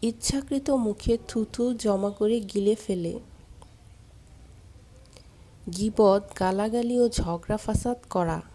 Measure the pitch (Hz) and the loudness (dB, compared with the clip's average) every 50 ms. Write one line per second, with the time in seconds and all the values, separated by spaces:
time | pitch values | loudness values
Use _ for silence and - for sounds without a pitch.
0 | - 226 226 - - - - 277 277 - 285 277 277 - 277 262 233 214 208 - | -2 -2 -4 -2 -4 -2 -2 -2 -2 -2 -4 -4 0 0 0 2 2 0 -2 -2
1 | - - 233 233 233 - - 240 220 214 - - 233 247 254 226 - 214 202 190 | 0 0 0 0 0 -4 -2 -2 -2 -2 -2 -2 -2 -2 -2 0 0 0 2 2
2 | 196 202 202 202 214 214 226 240 214 196 - 202 196 202 214 226 - - 196 185 | 0 -2 -2 0 0 2 2 0 -2 -2 -2 0 2 2 2 2 0 -4 -4 -2
3 | 170 165 - - - - - - - - - - - - - - - - - - | -2 -4 -6 -8 -12 -16 -20 -20 -20 -20 -20 -20 -20 -20 -20 -20 -20 -20 -20 -20
4 | - - - - - - - - - - - - - - - - - - - - | -20 -20 -20 -20 -20 -20 -20 -20 -20 -20 -20 -20 -20 -20 -20 -20 -20 -20 -20 -20
5 | - - - - - - - - - - - - - - 170 180 202 220 214 - | -20 -20 -20 -20 -20 -20 -20 -20 -20 -20 -20 -16 -12 -10 -4 -2 -2 -2 4 6
6 | 220 196 190 202 202 - - - 190 185 190 190 208 226 220 240 240 233 247 247 | 6 8 8 6 2 -2 -6 -2 0 0 0 0 0 0 0 -2 -2 0 2 4
7 | 240 233 233 - - 170 170 170 170 - 214 214 - - 214 214 - 247 247 247 | 4 4 2 0 -2 -2 -2 -4 -2 -2 -4 -2 -2 -2 -2 -2 0 -2 -4 -6
8 | - - - 190 175 165 160 165 160 - - | -8 -4 -2 0 0 0 0 -4 -6 -12 -18